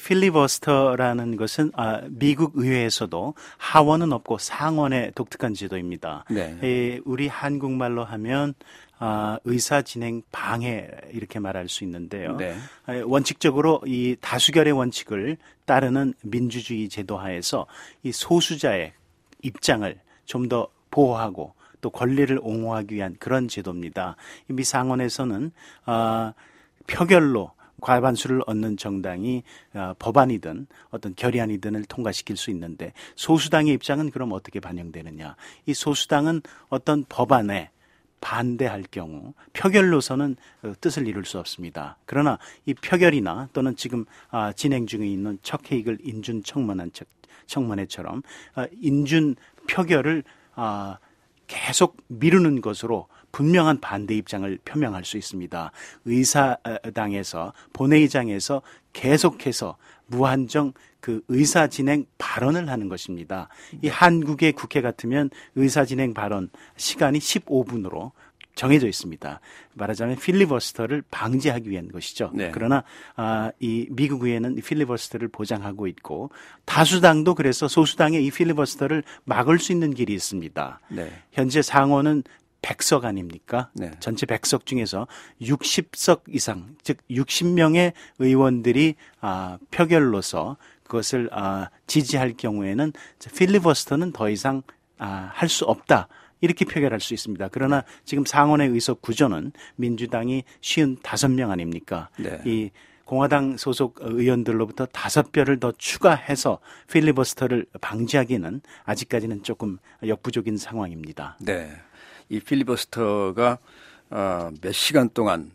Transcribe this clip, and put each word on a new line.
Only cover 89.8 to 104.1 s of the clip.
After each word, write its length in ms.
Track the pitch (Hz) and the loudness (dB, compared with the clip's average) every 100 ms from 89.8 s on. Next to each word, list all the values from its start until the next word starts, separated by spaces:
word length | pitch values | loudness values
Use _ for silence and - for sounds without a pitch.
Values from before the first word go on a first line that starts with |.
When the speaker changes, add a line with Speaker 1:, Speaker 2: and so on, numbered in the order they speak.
| 165 170 135 101 - 87 85 143 - _ | 4 6 6 2 0 -4 -4 -8 -16 _
Speaker 1:
그것을, 440 | _ 117 107 127 117 | _ -4 -2 -2 -2
아, 380 | 104 98 95 95 - - | -4 -4 -4 -6 -12 -2
지지할 460 | 156 127 139 127 117 | 0 2 0 0 -2
경우에는 560 | 113 104 98 104 156 - - _ - - | -4 -2 -2 0 -2 -4 -16 _ -18 0
필리버스터는 800 | 185 202 170 139 - 147 180 | 4 6 6 4 2 -2 -2
더 160 | - 107 | -2 -2
이상, 320 | 104 135 135 - _ _ _ | 0 -2 -4 -6 _ _ _
아, 320 | 101 98 92 | -10 -10 -10
할 160 | - 170 | -4 -2
수 160 | - - | 0 0
없다. 420 | 110 - 123 - - - _ | 0 4 4 4 -12 -20 _
이렇게 220 | 170 - 185 | 0 2 0
표결할 340 | 165 139 110 | 2 0 0
수 140 | - | -4
있습니다. 340 | 113 - 92 95 | -8 -6 -6 -6
그러나 280 | 123 135 143 | -2 2 2
Speaker 2:
네. 60 | - - | 0 -12
Speaker 1:
지금 220 | - 143 131 | -6 -4 2
상원의 420 | 147 147 151 139 | 6 6 6 4
의석 340 | 117 123 123 | 2 0 -2
구조는 520 | - 113 139 85 131 - - - | -4 2 2 2 -4 -10 -18 -6
민주당이 680 | 123 117 120 120 120 131 - _ | -4 -2 -4 -4 -2 -4 -6 _
쉰다섯 720 | - - 147 127 - - 139 | -4 2 2 0 -6 0 2
명 200 | 131 120 | 2 0
아닙니까? 580 | 90 85 82 - 87 80 - | -2 -4 -6 -6 -8 -8 -10
Speaker 2:
네. 220 | - - | -10 -6
Speaker 1:
이 260 | 123 113 104 - _ _ - | -2 -2 -4 -10 _ _ -4
공화당 500 | 131 143 143 135 127 | 0 2 4 2 -2
소속 400 | - 123 127 - | -4 -2 -2 -4
의원들로부터 880 | 117 | -6